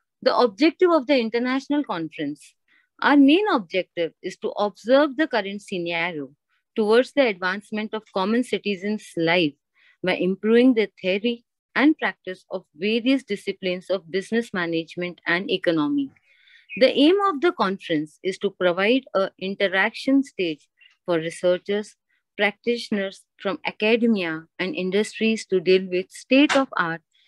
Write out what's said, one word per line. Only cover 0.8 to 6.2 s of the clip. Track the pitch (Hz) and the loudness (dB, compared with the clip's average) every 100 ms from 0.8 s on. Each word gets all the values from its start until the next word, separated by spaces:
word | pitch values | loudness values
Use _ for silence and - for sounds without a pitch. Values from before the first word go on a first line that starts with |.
| 359 | 4
of | 320 240 | 4 2
the | 269 | 0
international | 226 240 247 269 269 294 | 2 -2 -2 -2 -2 -2
conference, | 254 180 156 - 143 151 - _ _ _ _ - | -2 -4 -6 -6 -8 -8 -16 _ _ _ _ -2
our | 233 285 | 4 6
main | 277 339 427 | 6 6 4
objective | 294 170 190 - - 160 _ | 0 -2 -4 -4 -4 -6 _
is | 180 - | -12 -8
to | - | -8
observe | - 208 - 214 269 294 254 | -4 -4 -4 2 4 4 0
the | 311 | -2
current | 226 196 202 | -2 -4 -8
scenario | - 185 170 170 175 156 | -8 -6 -4 -4 -4 -6